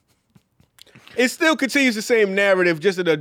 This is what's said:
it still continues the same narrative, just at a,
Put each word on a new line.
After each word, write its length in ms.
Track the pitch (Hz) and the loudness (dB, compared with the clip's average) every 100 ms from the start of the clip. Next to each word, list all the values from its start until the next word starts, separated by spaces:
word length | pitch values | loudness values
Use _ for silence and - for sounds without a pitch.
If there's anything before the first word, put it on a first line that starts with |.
| _ _ _ _ _ _ _ _ - - - - | _ _ _ _ _ _ _ _ -20 -20 -10 -2
it 120 | 247 | -2
still 260 | - 320 311 | 0 0 0
continues 400 | 262 285 262 214 | -2 0 0 -2
the 60 | |
same 340 | - 233 202 190 | -2 0 0 0
narrative, 440 | 202 190 175 165 | 2 2 2 0
just 200 | 180 180 | -2 0
at 80 | 175 | -2
a, 120 | 156 | -2